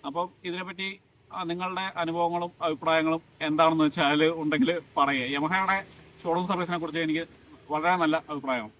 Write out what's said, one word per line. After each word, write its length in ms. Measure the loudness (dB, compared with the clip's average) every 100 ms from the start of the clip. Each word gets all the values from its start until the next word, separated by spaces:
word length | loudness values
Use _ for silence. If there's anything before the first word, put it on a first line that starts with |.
| -6
അപ്പം 220 | -6 -6 -8
ഇതിനെപ്പറ്റി, 440 | -8 -8 -8 -8 -8 -8 _ _ _
ആ, 80 | -10
നിങ്ങളുടെ 440 | -6 -4 -4 -4 -6 -4
അനുഭവങ്ങളും 500 | -4 0 0 -2 -6 -4 -4
അഭിപ്രായങ്ങളും 560 | -2 2 2 2 -2 -6 _ -2
എന്താണെന്ന് 360 | 4 4 6
വെച്ചാൽ 400 | 2 4 2 4 2 2
ഉണ്ടെങ്കിൽ 400 | 0 2 2 2 -4 0
പറയുക. 300 | 2 2 0
Yamaha-യുടെ 440 | -2 0 0 2 0 -2 -20 -20 -8
ഷോറൂം 240 | -2 0 0
സർവീസിനെ 260 | -2 -2 -4
കുറിച്ച് 220 | -4 -2
എനിക്ക് 240 | -2 -2 -4 -14 -20 -20 -6
വളരെ 260 | -2 0 2
നല്ല 200 | 2 0 -4
അഭിപ്രായമാണ്. 420 | -8 -4 -4 -6